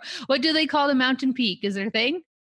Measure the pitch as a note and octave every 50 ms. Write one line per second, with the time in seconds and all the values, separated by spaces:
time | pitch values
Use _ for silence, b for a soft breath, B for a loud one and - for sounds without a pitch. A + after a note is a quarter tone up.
0 | B B B B B3+ - C4 C#4+ B3+ D#4+ D4+ D#4 D#4 C#4+ - D4+ C#4+ C#4+ C#4+ B3+
1 | C4 B3+ C4 B3+ - C4 B3+ C4 B3 G#3 F3 - - G3+ G3 G3 G3 A3 - A3
2 | A#3 C4+ D#4+ F#4 - _ _ _